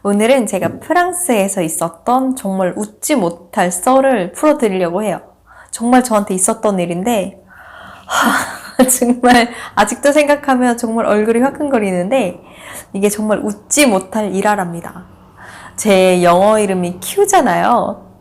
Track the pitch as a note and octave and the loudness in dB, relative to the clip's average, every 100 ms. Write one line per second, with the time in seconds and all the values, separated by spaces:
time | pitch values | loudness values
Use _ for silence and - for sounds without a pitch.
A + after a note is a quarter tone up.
0 | G3+ G3+ A3 C4+ G#3 F#3+ E3+ - - E4 | 0 0 2 2 0 -4 -4 -6 -2 0
1 | F4 F4 - A3+ G3 G3 D#3+ - E3+ - | 0 -4 -2 0 0 -2 -4 -4 -6 -6
2 | - B3+ C4 B3+ G3 F#3+ F#3 E3 G#3 - | -2 0 0 -4 -4 -2 -2 -4 -10 -10
3 | - C#4+ E3+ E3+ - - F3+ F3+ - C4 | -2 0 0 -4 -8 -2 -2 0 2 4
4 | C4+ A#3+ F3+ - D4+ D4 A3 F#3 F3 F3+ | 4 0 -2 0 0 2 0 0 -2 -2
5 | G#3+ D#3+ - _ _ - - - A#3 B3+ | -4 -6 -10 _ _ -20 -18 -6 2 2
6 | B3 G#3+ G3+ F#3 F#3 A3+ G#3+ F#3+ F3 F3 | 4 0 0 -2 -2 0 -2 -2 -2 -4
7 | G#3+ A3+ F#3 - _ - - - - - | -2 -2 -4 -12 _ -20 -20 -20 -20 -20
8 | - - - - - - - - B3+ - | -6 -2 0 0 -4 -12 -10 0 2 2
9 | A#3+ B3 B3 B3 A#3 - - - G#3+ B3 | 0 2 4 4 2 -6 -8 -2 -2 0
10 | C#4+ D4 C#4+ C#4+ C#4+ B3+ B3+ A#3 A3 A3+ | 2 2 2 0 0 0 0 0 -2 -2
11 | - G#3 G#3+ A#3 C4+ C#4 D4 B3+ G3+ F3+ | 0 0 2 2 0 -2 -2 0 0 -2
12 | F3+ C4 F#3+ - - - - - - G3 | 0 0 -2 -6 -20 -20 -18 -18 -12 -2
13 | G3+ G#3 G#3+ G#3 G#3 G#3 - C#4+ C#4+ F#3+ | -2 -2 -2 -2 -2 -8 -4 2 2 2
14 | - A3 G#3 F#3+ G#3 G3+ F3 E3+ - F3 | -2 -4 -4 -2 0 0 -4 -8 -14 -18
15 | F3+ - - - - - - - G#3+ F#3+ | -20 -20 -20 -20 -20 -20 -18 -4 2 4
16 | F#3 F3+ F3 F3 G3+ G#3+ G3+ F#3 F3 F3+ | 4 4 4 6 4 2 0 -2 -4 -6
17 | - G4+ G4+ F#4 B3 E3+ F#3+ A#3 F3+ G3 | -6 0 2 2 2 0 2 0 0 -8
18 | - - | -16 -20